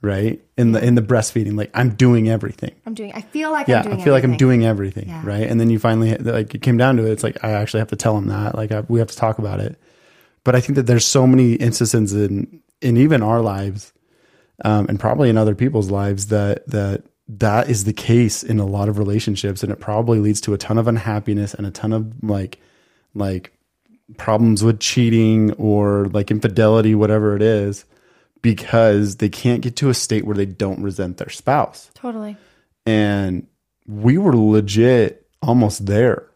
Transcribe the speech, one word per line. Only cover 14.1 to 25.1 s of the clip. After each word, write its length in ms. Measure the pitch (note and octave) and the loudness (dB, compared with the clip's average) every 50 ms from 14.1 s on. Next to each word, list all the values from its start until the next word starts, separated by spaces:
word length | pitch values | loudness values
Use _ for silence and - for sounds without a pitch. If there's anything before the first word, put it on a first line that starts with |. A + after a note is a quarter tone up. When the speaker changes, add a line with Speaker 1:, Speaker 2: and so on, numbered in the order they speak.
| _ _ _ _ _ _ _ _ _ _ - | _ _ _ _ _ _ _ _ _ _ -2
Speaker 1:
um, 220 | A2 G#2+ G#2+ G2+ - | 0 2 2 2 0
and 100 | - G2 | -2 -2
probably 320 | - A2 A#2 C#3 D3 B2 | -2 -2 0 2 2 2
in 80 | A2+ A2 | 4 4
other 160 | A2 G#2+ G#2 | 2 2 0
people's 340 | F#2+ B2 C3 D3+ A#2 G#2 F#2+ G2 | 0 -2 -2 0 0 -2 -2 -2
lives 340 | G2 G2+ G2+ G2+ G2 G2 | -4 -2 -4 -4 -4 -4
that, 400 | G#2 G#2+ G#2 G2+ G2+ G2+ - - | -2 -2 0 0 0 -2 -4 -6
that, 380 | - - G#2+ G2+ G2 G2 - - _ _ _ _ - | -6 -4 -2 -2 -2 -4 -6 -8 _ _ _ _ -20
that 420 | A2 G2+ - A2 G2+ A2+ B2 C#3+ | -6 -2 -2 0 2 0 0 0
is 140 | B2+ G#2 G2 | -2 -2 -2
the 80 | G#2 G#2 | -4 -4
case 500 | - - - A2+ A#2+ A#2+ G#2+ - - - | -6 -2 2 4 4 4 2 0 -4 -6
in 160 | - A2+ G#2+ | -2 -2 -2
a 80 | G2+ | -2
lot 220 | G2 G2 G2+ G2+ G#2 | -2 -2 -2 -2 -2
of 100 | G#2 G2+ | -2 -2
relationships. 640 | G#2 G2 G2+ A2 - - G#2 F#2+ - G2+ G2 F#2 - | -2 -2 -2 -4 -2 -4 -6 -4 -4 -6 -6 -4 -6
And 80 | G2+ | -6
it 80 | G2+ - | -6 -8
probably 400 | - - G#2 G#2+ A#2 A#2 A#2 A2 | -8 -4 -2 -2 0 2 2 2
leads 220 | G#2 G#2 G#2+ G2+ - | 2 0 0 -2 -2
to 100 | - G#2 | -4 -4
a 60 | G2 | -4
ton 200 | - - A2 A2 | -4 -2 -2 0
of 100 | A2+ A#2 | 0 0
unhappiness 680 | A#2 A2+ - A#2 G#2+ G#2 G#2 - G#2 G#2 G#2 G2+ - | 0 -2 -2 -2 -4 -4 -2 -2 -2 -2 -2 -6 -6
and 100 | - G#2+ | -8 -10
a 60 | G2 | -10
ton 220 | G2 - - G#2+ A2 | -10 -8 -6 -4 -4
of, 200 | A2+ A2 A2 A2+ - - | -4 -4 -6 -10 -10 -4
like, 340 | G#2+ G#2 G2 F#2+ F#2+ - _ _ _ _ _ _ _ _ _ _ _ _ | -4 -2 -2 -4 -6 -10 _ _ _ _ _ _ _ _ _ _ _ _
like, 380 | G#2 G#2 G2 F#2+ F#2 F2+ - _ _ _ _ _ _ _ _ _ _ _ _ G#2+ | -6 -4 -4 -4 -6 -8 -12 _ _ _ _ _ _ _ _ _ _ _ _ -20
problems 480 | - - - A2 G#2+ A#2 A2+ A2 G2 G#2 | -12 -2 0 2 4 4 4 4 4 4
with 160 | A2+ A2+ G#2+ | 2 2 2
cheating 720 | - - - - B2 A#2 | -2 -4 0 2 2 4